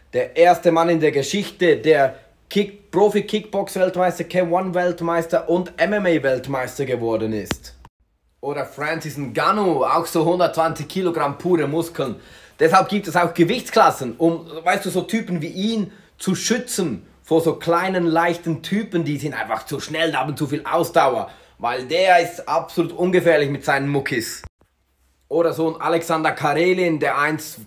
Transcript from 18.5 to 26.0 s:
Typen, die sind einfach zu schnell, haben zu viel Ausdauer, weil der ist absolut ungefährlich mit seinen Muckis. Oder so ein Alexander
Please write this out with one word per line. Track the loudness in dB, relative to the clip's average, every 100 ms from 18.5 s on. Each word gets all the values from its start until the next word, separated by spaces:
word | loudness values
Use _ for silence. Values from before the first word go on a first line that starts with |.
| -6
Typen, | -4 -4 -2 -2
die | -2 -4
sind | -6
einfach | -6 -6 -6 -6
zu | -8
schnell, | -6 -2 -2
haben | -2 -4 -4
zu | -4
viel | -4
Ausdauer, | -2 -2 2 2 4 2 -4 -12 -20 -6
weil | -4 -4 -2
der | 2 6 6
ist | 4 -4 -4
absolut | -4 -2 -2 -2
ungefährlich | -2 0 4 4 4 2
mit | -2
seinen | -2 0 0
Muckis. | -2 -2 -4 -6 -10 -16 -20 _ _ _ _ _ _ _
Oder | 0 0
so | 0 -2
ein | -2
Alexander | -2 -2